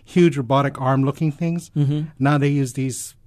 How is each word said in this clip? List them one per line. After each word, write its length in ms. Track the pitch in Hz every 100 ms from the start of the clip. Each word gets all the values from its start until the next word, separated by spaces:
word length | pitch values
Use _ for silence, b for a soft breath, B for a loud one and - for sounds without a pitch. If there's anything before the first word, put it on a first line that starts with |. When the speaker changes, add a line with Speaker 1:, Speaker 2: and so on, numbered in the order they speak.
Speaker 1:
huge 320 | B 185 170 143
robotic 440 | 120 135 139 139
arm-looking 500 | 131 135 135 143 156
things, 400 | 143 170 170 - 151
Speaker 2:
Mm-hmm. 340 | 143 151 156 -
Speaker 1:
now 180 | 139 147
they 100 | 143
use 240 | 143 131
these. 420 | 127 131 123 - -